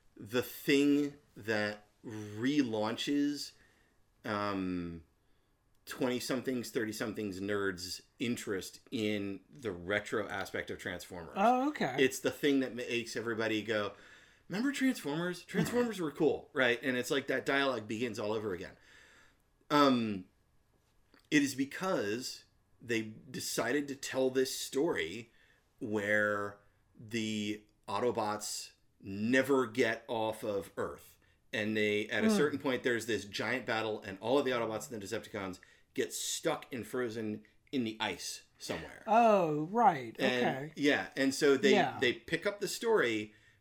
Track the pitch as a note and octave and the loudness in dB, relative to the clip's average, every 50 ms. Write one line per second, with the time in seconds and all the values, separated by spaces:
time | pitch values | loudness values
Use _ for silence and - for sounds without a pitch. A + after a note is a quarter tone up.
0 | _ _ _ - - G2 A2 B2+ A#2+ - - - - - C#3+ C#3 C#3+ C#3+ C#3+ C#3+ | _ _ _ -18 -10 -4 -2 -2 -2 -2 -6 -4 0 4 4 6 6 6 4 4
1 | D3 C#3+ C#3+ - _ _ _ - G2 A2 A2 G#2 G#2 G#2 G#2+ G#2+ - _ _ _ | 2 0 -4 -10 _ _ _ -10 -4 -2 0 0 0 0 -2 -6 -12 _ _ _
2 | - C3 G#2+ G#2+ G#2+ G#2 G#2 G#2+ A#2 C3+ D3 D3 C3+ A#2 A2 A2 G#2+ G#2+ A#2+ - | -14 -12 -10 -10 -10 -10 -6 -2 0 2 4 4 4 2 2 0 0 0 0 -2
3 | - - C#3+ C#3+ C#3+ D3 D3 C#3 - - - _ _ _ _ _ _ _ _ _ | -2 0 2 2 2 0 0 -4 -8 -10 -14 _ _ _ _ _ _ _ _ _
4 | _ _ _ _ - A#2+ G#2+ G#2 G#2 G#2 G2+ F#2+ F#2+ F#2 F2+ F2+ F2 E2+ E2+ E2 | _ _ _ _ -8 -4 -2 -2 0 0 0 -2 -2 -2 -2 -2 -4 -6 -8 -12
5 | D#2 _ _ _ _ _ _ _ _ _ _ _ _ _ _ _ _ - - - | -14 _ _ _ _ _ _ _ _ _ _ _ _ _ _ _ _ -14 -8 -4
6 | C3 B2 B2 A#2+ - - C#3+ B2 A2 C#3 B2+ B2 A2 - - C3 A2 A2 G#2+ - | -2 -2 -2 -2 -2 -4 -4 -4 -2 -2 -2 -2 -4 -4 -4 -4 -2 -2 -4 -4
7 | B2 A2 G2 G#2+ G#2+ G2+ F#2 F#2 G2 G2+ G#2 G2+ G2+ G2 F#2 F2 F2+ F#2 - - | -4 -6 -4 -4 -4 -6 -4 -4 -2 -2 0 0 0 0 -2 -4 -6 -10 -10 -12
8 | - _ _ - C#3 A#2 B2+ C3 - A#2 G2+ F#2 F2 - - - - _ - A#2 | -14 _ _ -6 -4 -4 -4 -4 -4 -4 -4 -4 -6 -8 -14 -18 -14 _ -4 -2
9 | A2 G#2 G#2 G2+ G2+ G2 G2 G2 - _ - D3 B2+ A2 F2+ F2 F2 F2 G#2 G#2 | 0 0 0 -2 -2 -4 -6 -8 -12 _ -16 -10 -8 -6 -6 -6 -4 -2 -2 -2
10 | - - - A2+ G2+ D#2 - G2 F2+ - - G2+ F2 - G2+ - - G#2 F2+ F2 | -2 -2 -2 -4 -2 -4 -4 -6 -6 -6 -6 -6 -6 -6 -8 -8 -8 -8 -8 -8
11 | - - F#2 F2+ - - - F#3+ G#3 A#3 B3+ B3+ C4 D4 D4 - - C#3+ B2 D3 | -10 -12 -14 -14 -12 -8 -2 2 4 4 4 4 2 -2 -2 -2 -4 -2 2 4
12 | C3+ C3 - - - C3 B2 - - D3 C#3 C3+ C3 B2 A2 A#2+ A#2+ - B2 A#2 | 4 4 4 2 -2 -2 0 2 2 2 4 4 2 0 -4 -6 -6 -4 -2 -2
13 | A2+ A2+ - A#2+ A2 A#2 A2+ G#2+ A2+ A2+ A2 A2 G2+ A2 A2 G#2+ G#2 G2 - - | -4 -4 -6 -6 -4 -2 -2 0 0 0 0 0 0 0 0 0 0 -2 -4 -10
14 | - - - - - - _ _ _ - E3 G3+ B3 C#4+ C4+ - C4+ C4 B3+ - | -16 -20 -20 -20 -20 -20 _ _ _ -8 -6 -2 -2 -2 0 0 2 0 0 0
15 | - C#3+ D3 D#3+ F3 F3+ F3+ F3 - - - G3+ G#3+ - A3 B3 B3 A#3 G#3 F#3 | -2 -4 -2 -2 -2 -4 -4 -6 -10 -4 0 0 0 2 2 2 2 2 0 -2
16 | E3+ D3+ - - D#3+ C#3 - - - - - C#3+ C3 A#2+ A#2+ A#2+ - C3+ B2+ B2 | -4 -4 0 2 4 4 4 2 -2 -6 0 2 4 4 4 2 0 0 0 0
17 | B2 - D3+ C#3 C3 - C3+ B2+ G#2+ D3 C#3 C#3 C#3 C3+ B2+ A2+ G#2+ G#2+ A2+ G#2+ | 0 0 0 0 0 0 -2 -2 0 2 2 2 2 2 0 -2 -2 -4 -4 -2
18 | B2 A#2+ G2+ A#2 G#2+ G#2 A2 A2+ G#2 G#2+ F#2 F2 F#2 D2 - - _ - - - | -2 -2 -2 -2 -2 -2 -2 -2 -2 -2 -4 -4 -6 -10 -14 -18 _ -20 -20 -20
19 | - - - - - _ _ _ _ _ _ _ _ - D3+ D3 C#3+ C#3 B2+ A#2+ | -20 -20 -20 -20 -20 _ _ _ _ _ _ _ _ 2 6 6 8 8 6 4
20 | A2+ A2 G2+ F#2+ F#2 - _ _ _ _ _ _ _ _ _ _ _ _ _ _ | 2 0 -2 -4 -8 -12 _ _ _ _ _ _ _ _ _ _ _ _ _ _
21 | _ _ _ - _ - D3+ D3 C#3+ C3 B2 B2+ C#3 C#3 - - F3+ F#3+ F#3 C#3+ | _ _ _ -20 _ 0 2 2 2 2 0 -2 -4 -4 -4 -4 -2 -2 0 0
22 | G#2+ G2+ G#2+ B2 C3 - - - - _ _ _ _ _ _ _ - A2+ A#2+ A2+ | 0 -2 -2 -4 -4 -8 -12 -14 -16 _ _ _ _ _ _ _ -6 -2 -2 -2
23 | A2 A2 A2 - - C3 B2 - - - - - A#2+ A#2 C3 D3 C#3+ C#3 C3 - | -2 -4 -8 -16 -16 -14 -12 -10 -8 -6 -2 -2 0 0 0 0 -2 -4 -6 -8
24 | - - - C3 C3 C3 B2 C3 C3 C3 - - - - - C3+ D3+ F3 C3 F2 | -8 -6 -2 0 2 2 2 2 2 0 0 -6 -8 -4 -2 0 0 0 0 0
25 | D#2+ D#2+ F#2 A2+ A2 - _ _ _ _ _ _ _ _ _ - - G#2+ G#2 G#2+ | -2 -4 -6 -8 -12 -14 _ _ _ _ _ _ _ _ _ -10 -6 -4 -2 -2
26 | G2+ G#2 G#2+ G#2+ G#2 G#2 G#2 G2+ G2+ G2+ G#2 - _ _ _ _ _ _ _ - | 0 2 2 2 2 2 0 -2 -4 -6 -8 -12 _ _ _ _ _ _ _ -20
27 | B2 G#2+ A#2 A2+ A2 A2 A2 G#2+ G#2 G#2 G#2 G#2 - _ _ _ _ - G2+ G2+ | -12 -8 -6 -4 -2 -2 -2 -2 -2 -2 -4 -6 -8 _ _ _ _ -6 -4 0
28 | A#2+ A#2+ G#2 A2+ A2 - G#2+ G#2+ - - - - - - - _ _ _ _ _ | 0 0 0 0 0 -2 -2 -4 -6 -8 -8 -10 -10 -12 -16 _ _ _ _ _
29 | - G2+ G2 G2+ G#2+ A#2 B2+ C3 C3 C3+ C#3+ C3 B2+ A2 A2 B2+ B2 A2+ A2+ A2 | -12 -8 -6 -2 0 4 4 4 4 6 4 4 2 2 2 2 2 2 0 -2
30 | - - B2 A2+ A2 A2 G#2+ - - G#2+ G2+ G2 F#2+ - - - G#2+ - - - | -4 -6 -4 -2 -2 -2 -2 -4 -4 -4 -4 -4 -4 -6 -6 -6 -6 -6 -6 -10
31 | - - - _ _ _ _ _ _ _ - A#2 G#2+ G#2+ A2 A2 G#2+ G#2 G#2 G#2 | -16 -20 -20 _ _ _ _ _ _ _ -6 -4 -2 0 2 2 4 4 4 2
32 | G#2+ A2 A#2+ G#2+ G#2+ - G#3+ C#3+ D3 D3 C#3+ C3+ - C#3 B2+ A#2+ - C3 A#2+ A2+ | 0 0 0 2 4 4 4 4 4 2 0 0 -2 -2 -2 0 0 0 0 0
33 | G2+ A#2 A2 G2 F#2+ G2 G2 - B2 A2 B2 C3 A2 A2+ A2+ A2 A2+ A2 G#2+ - | 0 -2 -2 -2 -2 -4 -6 -4 -4 -2 -2 -4 -2 -2 -2 -2 0 -2 -4 -4
34 | - G2+ F#2+ F#2+ G#2+ A#2 B2 - C3 B2+ B2+ A#2 A#2 A2 A2 G#2+ - - A#2+ G#2+ | -6 -10 -10 -6 -2 2 2 2 2 2 0 0 0 -2 -4 -4 -6 -8 -10 -10
35 | G2 F#2 A2+ G#2 - - - G#2+ F#2+ F#2+ F2+ - - - _ _ _ _ - - | -8 -6 -6 -6 -6 -8 -8 -8 -6 -8 -8 -10 -14 -20 _ _ _ _ -6 -4
36 | A#2 - - - - - - - - D#3+ D3 A2+ - - - A#2+ G2+ - - B2+ | -4 -4 -4 -6 -6 -6 -6 -4 -2 -2 -2 -4 -6 -10 -10 -10 -8 -6 -4 -4
37 | B2 A2+ G#2+ A#2 A2 G#2+ G#2+ G#2+ - - _ _ _ _ - C3+ A#2 A2+ - - | -4 -4 -4 -6 -6 -6 -6 -8 -10 -14 _ _ _ _ -4 -2 -2 -2 -2 -4
38 | A2 G#2 F2 - - - - - - _ _ _ - - G#2 E2+ A2 - - - | -4 -4 -4 -4 -8 -10 -10 -12 -14 _ _ _ -8 -6 -6 -6 -6 -10 -14 -10
39 | - A3+ G#3+ A#3 A#3+ A3+ G#3 G3 F3 D#3 D3+ D3 D#3 F3 G3+ A#3 A#3 G3+ E3+ C3+ | 0 4 6 6 8 8 8 6 6 4 2 0 -2 0 2 4 6 6 6 4
40 | B2 A2+ - - D3 B2+ B2+ B2 A#2+ E3+ C#3+ C3 C#3 D#3+ - - C#3 C#3+ D3 - | 0 -8 -4 0 0 2 4 4 2 2 0 -2 -4 -8 -4 2 4 4 4 4
41 | - - - C#3 C3+ C3+ C3+ - D#3+ C#3+ C#3 B2+ C#3+ C3+ C3+ G3 E3 - - - | 2 -2 -2 0 0 2 2 4 6 6 6 6 8 6 8 6 6 4 2 2
42 | C3+ B2 A#2 - - - E3+ - - G3+ G3+ - G#3 E3+ - - A#3 A3+ A3 G3 | 2 2 2 0 -2 -4 -4 -2 0 -2 -2 -2 -4 -6 -4 -2 0 2 4 4
43 | C#3+ A#2+ A2+ G#2+ G#2 G#2+ - - _ _ _ _ | 4 4 2 0 -2 -4 -10 -18 _ _ _ _